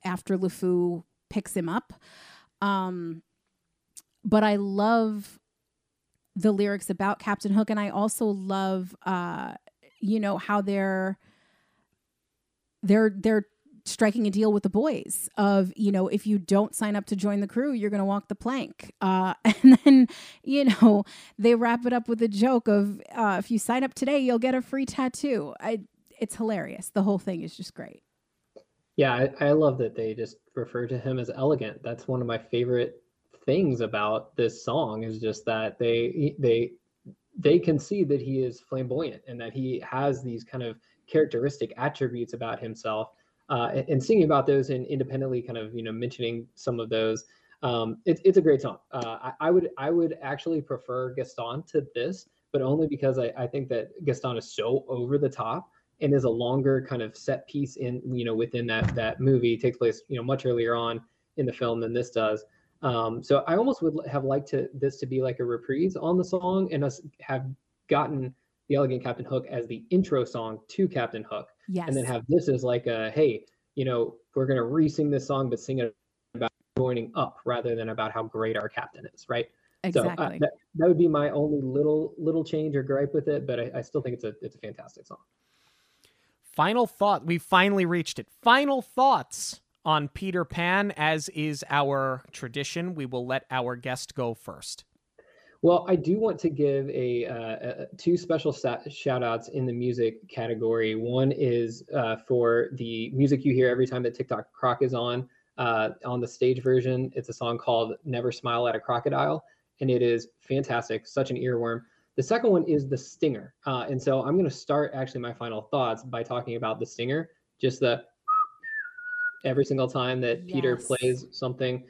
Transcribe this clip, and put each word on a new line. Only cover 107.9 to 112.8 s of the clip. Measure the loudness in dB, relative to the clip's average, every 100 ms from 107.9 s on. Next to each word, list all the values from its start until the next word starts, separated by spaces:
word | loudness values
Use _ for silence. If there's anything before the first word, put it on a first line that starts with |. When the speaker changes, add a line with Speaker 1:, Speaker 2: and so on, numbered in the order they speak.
| -4
Speaker 2:
Never | -6 -4 -2
Smile | -4 -2 0 0
at | -2
a |
Crocodile, | -2 -2 0 0 0 -2 -6 _ _ -4
and | 0
it | 2
is | 4 2 -2 _
fantastic, | -4 -4 -2 -4 -4 -6 -6
such | -4 -2
an | -2
earworm. | -2 -2 -2 -4 -8 _ _ -4
The |
second | 0 2 4
one | 4 4
is | 0